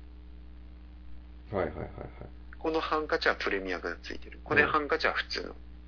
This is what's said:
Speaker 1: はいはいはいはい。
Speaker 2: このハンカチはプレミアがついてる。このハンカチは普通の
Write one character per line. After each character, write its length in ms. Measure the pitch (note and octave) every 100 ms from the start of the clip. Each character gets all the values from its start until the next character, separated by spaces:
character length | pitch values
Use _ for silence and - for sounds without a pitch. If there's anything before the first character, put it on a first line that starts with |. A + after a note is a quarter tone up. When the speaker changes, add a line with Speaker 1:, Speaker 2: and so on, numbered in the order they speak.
| - - - - - - - - - - - - - - - G2+
Speaker 1:
は 60 |
い 40 | E2
は 60 |
い 40 | D2+
は 60 |
い 20 |
は 20 | D#2
い。 40 | - - - - - - -
Speaker 2:
こ 120 | E3
の 80 | D#3+
ハ 180 | D3+ D#3
ン 80 | D3+
カ 140 | E3
チ 80 | C#3+
は 80 | -
プ 140 | -
レ 100 | G2
ミ 120 | F#2+
ア 60 | F2
が 160 | F2 E2+
つ 100 | -
い 60 | -
て 100 | -
る。 120 | -
こ 140 | - D3+
の 100 | D3
ハ 120 | D#3
ン 100 | D3
カ 100 | D#3+
チ 80 | A2
は 60 |
普 160 | - -
通 140 | -
の 120 | - - - -